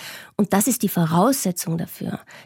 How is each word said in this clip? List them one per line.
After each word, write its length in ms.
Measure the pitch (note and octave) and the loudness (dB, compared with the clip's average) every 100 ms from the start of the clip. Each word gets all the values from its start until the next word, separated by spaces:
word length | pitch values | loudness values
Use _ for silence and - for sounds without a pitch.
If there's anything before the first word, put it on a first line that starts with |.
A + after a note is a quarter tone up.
| - - - - | -18 -18 -8 -2
Und 160 | G3+ | 2
das 140 | G3 B3+ | 4 2
ist 160 | G#3+ | 0
die 80 | G3 | 0
Voraussetzung 880 | F3 D#3+ E3+ A#3 C4+ F#3+ F3 - E3 | 0 2 4 4 2 -2 -4 -4 -4
dafür, 420 | F#3 - - - - - | -6 -8 -8 -8 -12 -20